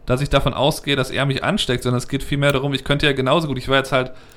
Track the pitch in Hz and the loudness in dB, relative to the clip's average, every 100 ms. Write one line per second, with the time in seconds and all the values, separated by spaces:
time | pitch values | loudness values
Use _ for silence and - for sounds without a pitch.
0 | - 127 143 139 135 - 143 151 - 143 | -2 -2 2 2 2 0 0 0 -2 -2
1 | 151 101 139 131 135 208 - 117 123 123 | 0 0 -2 0 -2 -2 0 -2 0 -2
2 | - 139 - 143 143 139 139 135 - 143 | -2 -4 -4 0 2 2 0 -2 -2 0
3 | 151 139 131 165 156 131 - 135 131 131 | 2 2 2 2 2 -4 0 0 2 0
4 | 123 - - | -2 -8 -20